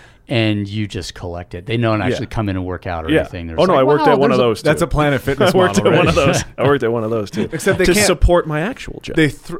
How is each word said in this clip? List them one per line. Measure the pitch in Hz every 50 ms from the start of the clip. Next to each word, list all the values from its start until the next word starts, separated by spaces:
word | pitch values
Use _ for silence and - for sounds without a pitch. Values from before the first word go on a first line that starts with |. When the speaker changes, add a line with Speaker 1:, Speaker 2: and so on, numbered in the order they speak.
| - - - _ _ -
Speaker 1:
and | 143 117 113 110 107 104 101
you | 98 101 110 107 101
just | - 107 85 - -
collect | - - 90 87 87 90 - -
it. | 87 87
They | - 113
don't | 120 120 113 110 107
Speaker 2:
Yeah. | 98
Speaker 1:
actually | 90 - - 113
come | 98 - 123 110 101
in | 95
and | 92 90
work | 90 90 85 -
out | 95 87 82 80
or | 82 156
Speaker 2:
Yeah. | 156
Speaker 1:
anything. | - - - 90 82
They're | 82 80
Speaker 2:
Oh, | - 160
Speaker 1:
just | 185
Speaker 2:
no, | 180
Speaker 1:
like, | 139 135
Speaker 2:
I |
worked | 135 147 147 -
Speaker 1:
"Wow, | - 147
Speaker 2:
at | 135
one | 135 - 131
of | 127
Speaker 1:
there's | 127
a" | 120
Speaker 2:
those, | 110 98 -
Speaker 3:
That's | 147 156 151
Speaker 2:
too. | 170
Speaker 3:
a | 151
Planet | - 143 151 147 143 123
Speaker 2:
<laughs> | - -
Speaker 3:
Fitness | 139 135 202 180 175
Speaker 2:
I | 190
worked | 185 180 -
Speaker 3:
model, | 196 185 196 -
Speaker 2:
at | -
one | 175
Speaker 3:
right? | -
Speaker 2:
of | 160
those. | 175 143 143 180 - - -
Speaker 1:
<laughs> | - -
Speaker 2:
I | -
worked | 139 143 139 120
at | 113 117
one | 120 110
of | 110
those, | 113 113 104 98
too. | - - - - -
Speaker 3:
Except | 160 - 196 185 175
they | 185
Speaker 2:
To | 180 180
Speaker 3:
can't | 208 208
Speaker 2:
support | 190 180 151 - - 175 175 - 160
my | 151 151
actual | 156 208 262 - - - - - -
gym. | - -
Speaker 3:
They | - 160 147
thr-, | 120 - - - 175 170